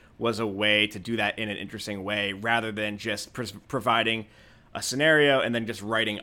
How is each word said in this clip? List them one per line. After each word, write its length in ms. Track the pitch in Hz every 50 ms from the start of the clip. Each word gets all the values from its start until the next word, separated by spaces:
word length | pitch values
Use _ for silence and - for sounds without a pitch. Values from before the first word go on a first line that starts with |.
| - - _ -
was 220 | 113 117 110 104
a 80 | 113 104
way 400 | 95 98 104 107 107 107 107 104
to 120 | - 101
do 160 | 85 113 117 107
that 200 | 104 104 - 113
in 100 | 110 104
an 80 | 101 -
interesting 460 | 98 98 110 101 - 107 104 98 92
way, 280 | 101 104 104 101 101 98
rather 380 | 95 107 117 117 117 110 110
than 260 | 104 107 107 104 104 98
just 360 | - 113 104 101 - - -
pres-, 200 | 127 117 101 101 104 - -
providing 580 | - 127 101 123 113 113 110 110 113 113 104 - _ - - - - - _ _ -
a 80 | -
scenario 600 | - - 139 135 151 160 156 151 147 143 135 135
and 120 | - 117 120
then 120 | 117 113
just 160 | 107 107 95
writing 380 | 101 107 113 110 113 107 104 101